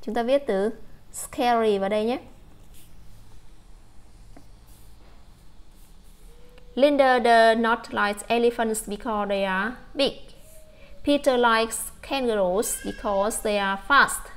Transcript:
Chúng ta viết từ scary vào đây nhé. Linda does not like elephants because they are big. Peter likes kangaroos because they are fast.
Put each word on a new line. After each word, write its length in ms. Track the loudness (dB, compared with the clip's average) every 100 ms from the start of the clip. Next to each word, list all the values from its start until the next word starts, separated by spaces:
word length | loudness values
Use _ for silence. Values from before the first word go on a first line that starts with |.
Chúng 120 | -4
ta 80 | -4
viết 240 | 2 2 2
từ 240 | 0 0 -4 -14 -18 -18
scary 640 | -14 -12 -2 2 2 2 0
vào 100 | 0
đây 160 | -2
nhé. 140 | -2 -4 -8 -20 -20 -20 -20 -18 -18 -18 -18 -18 -18 -18 -18 -20 -20 -20 -20 -20 -20 -20 -20 -20 -20 -20 -20 -20 -20 -20 -20 -20 -20 -20 -20 -20 -20 -20 -20 -20 -20 -20 -20 -20 -20 -20 -12
Linda 440 | 2 4 6 4 4
does 340 | 6 8 8 6
not 200 | 2 0 -2
like 300 | -2 -2 -2 -2
elephants 600 | 2 2 2 -2 -2 -6
because 400 | -8 -4 -4 -2
they 160 | 0
are 300 | 0 -2 -4 -6 -14
big. 180 | -2 -2 -2 -18 -20 -20 -20 -20 -20 -20 -8
Peter 360 | 0 2 4 4
likes 400 | 4 4 0 -4 -10 -14
kangaroos 760 | -8 -4 0 0 2 0 -2 -4
because 580 | -8 -8 -4 0 -2 -2
they 140 | -2 -2
are 260 | -2 -4 2
fast. 320 | 4 4 0 -10